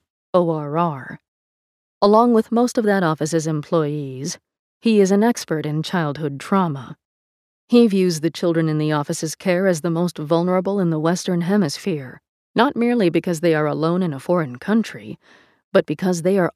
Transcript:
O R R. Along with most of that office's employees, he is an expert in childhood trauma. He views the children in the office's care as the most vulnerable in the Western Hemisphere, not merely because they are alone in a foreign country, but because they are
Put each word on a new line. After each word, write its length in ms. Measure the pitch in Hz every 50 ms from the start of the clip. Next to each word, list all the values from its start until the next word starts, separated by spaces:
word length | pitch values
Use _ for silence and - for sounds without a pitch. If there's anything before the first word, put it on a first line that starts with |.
| _ _ _ _ _ _ -
O 180 | 185 175 165
R 260 | 165 156 147 147 143
R. 440 | 160 175 170 147 135 120 - 151 - _ _ _ _ _ _ _ _ _ _ _ _ _ _ _ _ -
Along 300 | 208 208 220 240 247 240
with 180 | 220 220 -
most 280 | 226 226 240 240 - -
of 60 | 220
that 180 | 208 202 196 180
office's 440 | 160 156 - 147 151 170 165 151
employees, 920 | 160 156 151 147 - - 170 156 147 147 151 143 135 131 127 139 170 - - _ _ _ _ _ _ _ _
he 200 | - 233 220 208
is 100 | 196 185
an 140 | 196 202 208
expert 400 | 233 240 - - - 170 156 151
in 160 | 151 147 156 156
childhood 560 | - - 185 160 147 143 151 160 147 139 135
trauma. 580 | - - 202 196 185 170 147 139 120 - 156 - _ _ _ _ _ _ _ _ _ _ _ _ _ _
He 180 | 233 240 240
views 340 | 226 190 196 185 180 170 156
the 100 | 147 165
children 380 | - - - 175 165 165 160 160
in 80 | 156
the 160 | 151 151 151 151
office's 420 | 151 147 - 170 - - 156 -
care 320 | - - 190 180 175 196
as 140 | 196 180 156
the 100 | 139 175
most 280 | 165 165 175 175 - -
vulnerable 600 | 151 147 170 165 170 180 180 185 185 190 196 208
in 120 | 185 170
the 100 | 165 156
Western 400 | 151 165 175 180 - - 180 175
Hemisphere, 800 | 170 165 202 208 190 143 - - - 202 180 147 135 123 - - _ _ _ _ _ _ -
not 220 | - 233 285 -
merely 320 | 220 233 240 247 240 208 170
because 320 | 160 170 165 190 175 156
they 140 | 160 175 160
are 120 | 151 151
alone 360 | 151 143 143 151 160 175 185 190
in 100 | 170 143
a 80 | 135
foreign 360 | - - 175 180 160 139 123
country, 640 | 120 - - 208 233 208 - - 120 101 110 - - _ _ _ _ _ _ _ _ _ _ -
but 140 | 196 -
because 340 | - 151 - 185 190 180 170
they 180 | 151 180 196 202
are 140 | 175 160 -